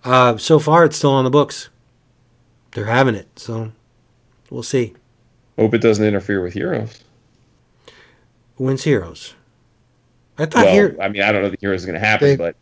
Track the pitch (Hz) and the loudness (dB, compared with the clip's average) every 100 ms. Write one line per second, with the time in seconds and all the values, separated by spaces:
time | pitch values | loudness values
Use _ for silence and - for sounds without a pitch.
0 | 127 127 123 113 - 156 151 160 160 - | 2 4 4 2 2 2 4 4 4 2
1 | 147 135 127 143 139 - - _ _ _ | 0 2 2 2 0 -6 -18 _ _ _
2 | _ _ _ _ _ _ _ - 104 120 | _ _ _ _ _ _ _ -10 -2 2
3 | 135 104 - - - 113 113 110 _ _ | 2 0 -10 -20 -12 -10 -10 -16 _ _
4 | _ _ _ _ _ 110 117 131 117 - | _ _ _ _ _ -14 -4 -4 -4 -8
5 | _ _ _ _ _ - 107 113 113 104 | _ _ _ _ _ -2 0 2 2 2
6 | 107 101 95 98 90 - 185 143 113 - | 0 0 -2 -4 -4 -6 -6 -6 -8 -14
7 | _ _ _ _ _ _ _ _ - _ | _ _ _ _ _ _ _ _ -20 _
8 | _ _ _ _ _ _ 131 135 - 127 | _ _ _ _ _ _ -4 -2 0 0
9 | 85 - - _ _ _ _ _ _ _ | -2 -16 -20 _ _ _ _ _ _ _
10 | _ _ _ - 151 - 98 98 127 - | _ _ _ -8 -2 2 4 4 2 0
11 | 98 101 98 104 98 95 101 95 90 85 | -6 -2 0 0 -2 -4 -4 -4 -6 -4
12 | 107 107 143 139 85 - | 0 2 2 2 -2 -8